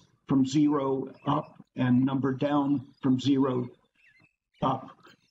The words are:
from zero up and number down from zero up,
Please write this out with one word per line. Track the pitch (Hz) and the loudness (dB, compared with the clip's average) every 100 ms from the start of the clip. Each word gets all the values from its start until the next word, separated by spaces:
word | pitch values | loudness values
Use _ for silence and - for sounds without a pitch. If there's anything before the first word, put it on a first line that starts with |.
| _ _ - | _ _ -2
from | 135 131 | 0 2
zero | 151 147 147 135 135 127 - 143 | 2 2 0 -2 -4 -6 -8 -4
up | 147 - - _ 131 | -4 -4 -16 _ -4
and | 127 123 | 2 4
number | 135 135 135 | 2 0 -2
down | 131 147 147 139 139 - _ | -2 0 0 0 -2 -4 _
from | 135 127 | 0 0
zero | 131 135 135 127 120 - _ _ _ _ _ _ _ _ | 2 2 2 -2 -6 -12 _ _ _ _ _ _ _ _
up, | 135 123 - - - _ _ | -4 -4 -10 -20 -20 _ _